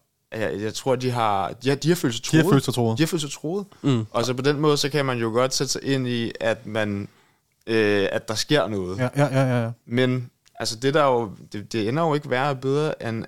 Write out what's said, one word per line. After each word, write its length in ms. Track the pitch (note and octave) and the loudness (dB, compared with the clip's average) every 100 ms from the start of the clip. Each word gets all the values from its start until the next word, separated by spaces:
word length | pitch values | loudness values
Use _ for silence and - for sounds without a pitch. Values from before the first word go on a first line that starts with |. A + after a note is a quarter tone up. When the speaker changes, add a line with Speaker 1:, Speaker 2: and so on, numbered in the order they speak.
| _ _ _ | _ _ _
Speaker 1:
jeg, 280 | A2 F#2+ F2+ | -4 -4 -2
jeg 140 | G#2+ | -6
tror, 220 | - C3+ B2 | -4 -2 0
de 140 | B2+ | 0
har, 420 | A#2+ A2+ G2 F#2 | 0 0 0 -2
de 160 | - C3 | -2 -2
har, 80 | C#3 | 0
de 120 | D3+ | 2
har 60 | F3 | 2
følt 180 | C#3+ | 0
sig 160 | A2+ - | -2 2
Speaker 2:
De 40 | D#3+ | 4
har 60 | |
Speaker 1:
truet. 120 | E3 | 6
Speaker 2:
følt 100 | C#3 | 4
sig 100 | - | 2
truet. 240 | B2+ A2+ A2+ | 0 0 2
Speaker 1:
De 40 | |
har 40 | D#3+ | 0
følt 140 | E3+ | 0
sig 80 | C#3+ | -6
truet. 360 | - D3+ G3 G3 - | -8 -6 -6 -8 -4
Speaker 3:
Mm. 240 | C#3+ A#2+ G#2+ | 0 0 0
Speaker 1:
Og 140 | A#2+ | -2
så 100 | A#2+ | -2
på 80 | B2+ | 0
den 180 | C3+ D3 | 0 2
måde, 160 | D3+ C#3+ | 2 2
så 120 | C#3+ | 0
kan 160 | D3 C3+ | 0 0
man 120 | B2 | 0
jo 100 | A2+ | 0
godt 240 | A2+ C3 | 2 0
sætte 180 | - C3+ | 0 -2
sig 120 | - | -4
ind 240 | C3+ C3+ B2 | 0 0 0
i, 240 | A#2+ A2+ - | -2 -4 -2
at 260 | A2+ A2 - | -2 -2 -2
man, 420 | A2 G#2 G2 G2+ _ _ _ _ _ - | -2 0 -2 -6 _ _ _ _ _ -2
øh, 420 | A2+ G#2 G2+ G2 | 2 4 4 2
at 160 | A2 - | -2 -4
der 60 | |
sker 320 | G#2+ - D3 F#2+ | -6 0 0 0
noget. 300 | G2+ F2+ G2+ | -4 -6 -4
Speaker 2:
Ja, 100 | B2 C#3 | -4 0
ja, 80 | C#3+ C3+ | 2 2
ja, 20 | C3 B2 | 2 0
ja, 60 | |
ja. 60 | A2+ A#2 - | -2 -8 -4
Speaker 1:
Men 440 | A#2+ B2+ B2+ B2 _ _ | 0 2 0 -6 _ _
altså, 220 | - A2+ A2+ | -8 -8 -2
det 180 | C3+ | 0
der 100 | D3+ | 4
jo, 260 | C#3+ A#2+ G#2+ E2+ D2+ | 4 4 0 -8 -12
det, 200 | G#2+ - | -12 -6
det 160 | A#2 G#2 | -2 0
ender 140 | D3 E3+ | 0 0
jo 80 | |
ikke 160 | D3 C#3+ | 0 -2
værre 200 | B2 C#3+ | -2 0
og 100 | C3 | -2
bedre, 480 | C3 C#3+ D3+ - A2+ | -2 -2 -2 -4 -6
end 160 | A2+ | -6